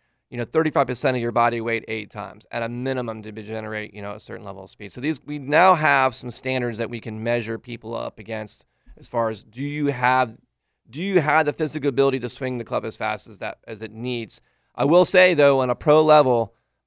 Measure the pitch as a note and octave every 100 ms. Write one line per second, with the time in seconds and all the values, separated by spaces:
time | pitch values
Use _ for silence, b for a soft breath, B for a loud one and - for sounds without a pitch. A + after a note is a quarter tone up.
0 | _ _ _ A#2+ A#2 D#3+ D#3 D3+ B2+ B2
1 | C#3 B2+ A#2+ A#2 A#2 A#2+ A2+ A2+ - A2
2 | G#2 G#2+ G2+ - - A#2+ A#2 A#2+ C3 C3
3 | A#2+ A2 G#2+ G#2+ G#2 A2 A2 G#2+ G#2 G#2
4 | G2+ G#2 - G2+ G#2 G2 F#2+ - G2+ -
5 | C#3 D3+ C#3 D3 C3+ D3+ F#3+ E3+ D#3 C#3
6 | C3 B2 B2+ - C3 B2+ A#2+ A2 A#2 A2+
7 | A2+ A2 A2+ A#2+ A2 A2+ - A2+ A2 A2+
8 | A#2 - G#2 A2 G#2+ - _ _ - -
9 | - A#2+ A2+ G#2+ A#2 A2+ C#3+ D3 C#3+ B2
10 | B2 B2+ A#2+ A2+ _ _ _ _ _ C3
11 | G3 F#3 D3 D#3 D3 C#3+ D#3 D3 C#3 B2+
12 | C#3 B2+ A#2 - B2+ B2 A2 A#2+ A2 -
13 | G#2+ G#2+ - G2 G#2+ - - G#2+ G#2+ A2
14 | B2 A#2+ A2 - _ _ _ - C#3 F3
15 | F3+ F#3 F#3 D3 C#3+ C3+ B2+ A#2+ D3+ D#3
16 | D#3 D3+ C3 A#2+ G#2+ _ _ _